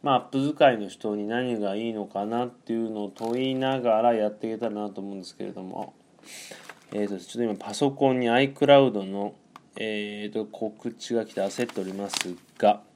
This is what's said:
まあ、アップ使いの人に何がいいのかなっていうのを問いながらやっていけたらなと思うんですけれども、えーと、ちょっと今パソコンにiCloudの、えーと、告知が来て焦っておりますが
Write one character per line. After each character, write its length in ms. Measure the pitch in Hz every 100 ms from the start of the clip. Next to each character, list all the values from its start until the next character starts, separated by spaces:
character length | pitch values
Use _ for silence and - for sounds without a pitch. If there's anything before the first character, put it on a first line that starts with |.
ま 120 | 143
あ、 20 | 131
ア 20 |
ッ 20 | -
プ 260 | 135 143
使 180 | 151 143
い 60 | 113
の 80 | 98
人 280 | - 110 104
に 120 | 104
何 320 | 117 127 113
が 160 | 101 98
い 140 | 117
い 40 |
の 120 | 110 101
か 200 | 98 104
な 220 | 120 123
っ 20 |
て 240 | 120 -
い 40 | 113
う 120 | 113
の 160 | 107 101
を 60 |
問 380 | - 113 123 131
い 20 |
な 280 | 131 131 135
が 200 | 120 110
ら 120 | 120 113
や 140 | 107
っ 20 |
て 160 | 107 113
い 60 |
け 40 | 110
た 120 | 117
ら 20 |
な 180 | 104 104
と 100 | 95
思 120 | 98
う 40 | 98
ん 40 |
で 60 | 90
す 120 | -
け 60 |
れ 80 | 101
ど 100 | 98
も、 320 | 92 90 - _ _ _ - - - - - - _
え 120 | 107
ー 40 | 101
と、 120 | 98
ち 80 | 87
ょ 20 |
っ 40 |
と 100 | 117
今 120 | 117 101
パ 200 | - 104
ソ 160 | 143
コ 220 | 135 135
ン 60 | 127
に 120 | 120
iCloud 720 | 120 139 139 143 143 135 104
の、 320 | 95 98 104 - _ - _ -
え 540 | 110 107 104 104 104
ー 20 |
と、 120 | 110 107
告 460 | - 107 107 120
知 220 | 117 -
が 120 | 117 110
来 80 | -
て 60 |
焦 280 | 98 - 120
っ 40 |
て 80 | -
お 20 |
り 100 | 95
ま 160 | 98 101
す 240 | - 92 87 _ _
が 240 | 104 104 -